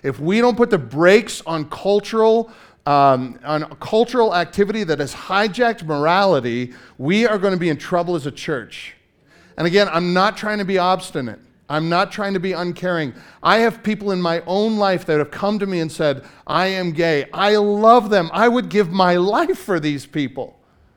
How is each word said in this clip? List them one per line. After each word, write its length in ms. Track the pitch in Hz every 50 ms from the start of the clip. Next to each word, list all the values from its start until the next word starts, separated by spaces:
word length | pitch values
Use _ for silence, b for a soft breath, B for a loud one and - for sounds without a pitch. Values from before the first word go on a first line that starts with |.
| -
If 160 | 139 131 -
we 200 | 143 165 196 226
don't 160 | 240 247 233
put 140 | 233 240 233
the 80 | 208 160
brakes 640 | 123 113 127 147 170 180 196 233 - - - - - 156
on 200 | 165 156 147 -
cultural, 840 | - - - 196 202 208 202 - 226 220 220 220 220 233 233 233 B B B B B B _
um, 540 | 143 143 143 139 139 131 127 127 127 117 - -
on 200 | 143 151 151 156 - 156 -
cultural 560 | - - - 220 240 233 - 247 226 214 175
activity 480 | 175 170 170 - 196 202 190 220 226 202
that 160 | 160 151 139
has 120 | 147 127 -
hijacked 680 | - - - 185 196 214 220 170 233 247 233 220 - 175
morality, 920 | 156 151 143 147 165 175 196 202 196 170 135 117 123 117 120 123 120 B B B B B
we 300 | - 131 147 190 214 233
are 120 | 226 214 202
gonna 180 | 180 202 190
be 140 | 175 175 170
in 60 | 147
trouble 380 | 165 - - 180 175 175 175 175
as 100 | 165 135
a 60 | 143
church. 640 | - - - - 156 123 107 - - - - - - _ _ _ _ _ b b b b b b b
And 100 | - 156
again, 220 | 175 170 202 208 185
I'm 220 | 156 170 175 175 175
not 240 | 185 185 - -
trying 220 | - - 214 214 208
to 60 | 196
be 140 | 175 190 185
obstinate. 640 | 175 180 185 185 185 - - 156 127 117 101 - - _ _ _ _ -
I'm 200 | 143 156 160 165
not 240 | 170 175 202 196 -
trying 220 | 214 202 202 196
to 40 | 185
be 140 | 170 190 185
uncaring. 600 | 160 180 175 175 175 180 180 175 165 151 127 B B B B B B -
I 160 | 165 190 220
have 240 | 226 233 226 - -
people 300 | 214 214 208 202 202 190
in 100 | 180 180
my 200 | 170 165 165 165
own 300 | 170 180 202 214 226 220
life 280 | 208 202 196 185 - -
that 120 | - 156 147
have 140 | 147 143 -
come 260 | - 202 202 214 208
to 80 | 202
me 140 | 196 185 170
and 100 | 160 160
said, 340 | - - 165 147 135 127 B B B B B
"I 200 | - 143 165 185 190
am 240 | 190 185 180 175 156
gay." 340 | 160 170 165 156 143 131 - -
I 240 | 160 196 208 214
love 540 | 214 208 208 208 208 214 226 233 247 214 208
them. 200 | 214 196 165 160 156
I 140 | 180 226
would 220 | 240 233 247 202 175
give 240 | - 208 202 160 175
my 240 | 190 185 180 175
life 420 | 180 180 196 220 285 339 330 359 -
for 220 | - - 190 165
these 260 | 151 151 147 139 -
people. 540 | - - 156 143 120 - 135 107 - - _ _ _ _ _ _ _ _